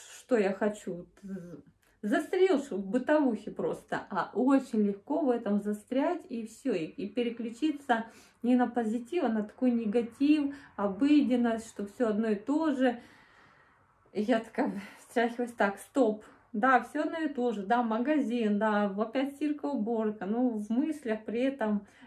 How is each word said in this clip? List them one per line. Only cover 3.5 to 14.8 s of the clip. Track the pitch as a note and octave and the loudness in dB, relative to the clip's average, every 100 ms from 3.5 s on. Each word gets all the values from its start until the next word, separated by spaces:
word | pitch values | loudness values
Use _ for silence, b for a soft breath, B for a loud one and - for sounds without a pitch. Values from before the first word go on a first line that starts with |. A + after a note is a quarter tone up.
просто. | - - - - E3+ - | -6 -4 -4 -6 -8 -4
А | F#3 - | -4 -2
очень | G3+ B3+ C4+ - G#3+ | 0 4 4 2 0
легко | G3+ G3+ - D#4 | 0 -2 -4 0
в | C#4 | 0
этом | A#3+ G3+ G#3 | 0 0 -2
застрять | G#3 G#3 - C4 D#4 F4 - | -2 -6 -4 -2 0 -2 -6
и | A#3 A3 | -10 -10
всё, | - C4+ | -6 -4
и, | F#3 D#3 | -2 -4
и | - G#3 | -6 -6
переключиться | - A#3+ A#3 A#3 - D#4 C#4+ - A3+ A3 B B _ | -2 -2 -4 -8 -2 -2 -2 0 -2 -2 B B _
не | A#3 B3+ | 2 2
на | A#3+ | 2
позитив, | A#3+ A3 A#3 A#3+ F4 | 0 -2 -2 -4 -2
а | B3+ | 0
на | A3 | 0
такой | G#3 - B3+ | -4 -2 0
негатив, | A#3 A3 A#3 A#3 - C#4+ D4+ C#4 B B - | 0 0 -2 -2 2 4 4 2 B B -4
обыденность, | G3+ F#3+ C#4+ D4 A3+ B3 A#3+ A3+ - | -4 2 6 6 6 4 2 0 -6
что | - G3+ | -10 -8
всё | - A3+ | 0 0
одно | G#3 A3+ | 2 0
и | G3+ | 0
то | - D4+ D#4+ | 0 0 2
же. | B3+ B3+ A#3 B B B B B B B B _ _ _ | 2 2 0 B B B B B B B B _ _ _
И | - | -4
я | G#3+ A3+ | 2 0
такая | A#3 - B3+ F#3+ | 0 -2 -2 -4